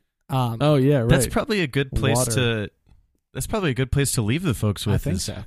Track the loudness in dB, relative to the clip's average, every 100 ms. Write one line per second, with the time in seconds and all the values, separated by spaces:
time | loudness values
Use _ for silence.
0 | _ _ _ -2 -2 0 2 4 4 4
1 | 4 2 2 -2 0 -2 0 -2 -2 -2
2 | 2 2 2 0 0 -2 -6 _ _ _
3 | _ _ _ -10 -4 -2 0 0 0 0
4 | 0 0 0 0 -2 0 -2 -2 -2 -2
5 | 0 -4 -6 -10